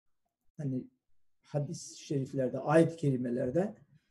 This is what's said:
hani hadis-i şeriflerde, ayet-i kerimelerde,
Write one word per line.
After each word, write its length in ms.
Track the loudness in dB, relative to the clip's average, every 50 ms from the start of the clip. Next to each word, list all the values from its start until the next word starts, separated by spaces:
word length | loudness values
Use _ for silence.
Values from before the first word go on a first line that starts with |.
| _ _ _ _ _ _ _ _ _ -20 _
hani 300 | -8 -6 -4 -4 -4 -6 -8 _ _ _ _ -20 -20 _ _ _ _
hadis-i 580 | _ -4 -4 -4 -2 -4 -8 -12 -12 -14 -16 -16
şeriflerde, 600 | -8 -4 -2 -2 -2 -2 -2 -2 -2 -2 -2 -4
ayet-i 360 | 0 6 6 6 6 6 2
kerimelerde, 800 | 0 0 0 2 2 0 -2 -2 -2 -2 0 0 0 0 0 -4 -12 -20 _ -20 -20 _